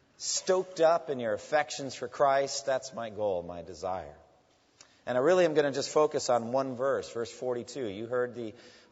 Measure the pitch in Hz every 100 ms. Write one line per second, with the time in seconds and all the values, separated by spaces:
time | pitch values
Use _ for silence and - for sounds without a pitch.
0 | _ - - - - 185 185 - 160 170
1 | 165 135 117 104 - 151 - - 139 -
2 | 123 - 143 139 139 - - 131 - 113
3 | 117 104 104 90 85 87 85 87 95 92
4 | 73 71 _ _ _ _ _ _ - _
5 | - 123 143 185 170 151 143 135 131 156
6 | 151 143 - 120 113 131 135 120 135 120
7 | - 117 113 - 127 123 113 143 117 95
8 | 113 123 123 117 113 104 - - -